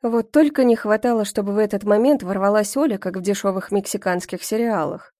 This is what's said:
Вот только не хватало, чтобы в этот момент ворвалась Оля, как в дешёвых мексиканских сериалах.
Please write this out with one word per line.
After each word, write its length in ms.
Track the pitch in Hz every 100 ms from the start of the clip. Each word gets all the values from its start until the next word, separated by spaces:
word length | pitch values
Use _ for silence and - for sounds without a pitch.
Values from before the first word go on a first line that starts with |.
Вот 300 | 240 233 220
только 320 | 302 302 294
не 120 | 247 226
хватало, 500 | 208 214 240 233 202
чтобы 280 | - 202
в 40 | 202
этот 260 | 214 202
момент 380 | 208 202 247 285
ворвалась 560 | 180 196 196 214 208 269
Оля, 200 | 302 196
как 200 | 185 185
в 40 |
дешёвых 500 | 185 202 202 190 185
мексиканских 720 | 208 196 196 - 180 - 180
сериалах. 720 | - 220 233 202 151 170 - _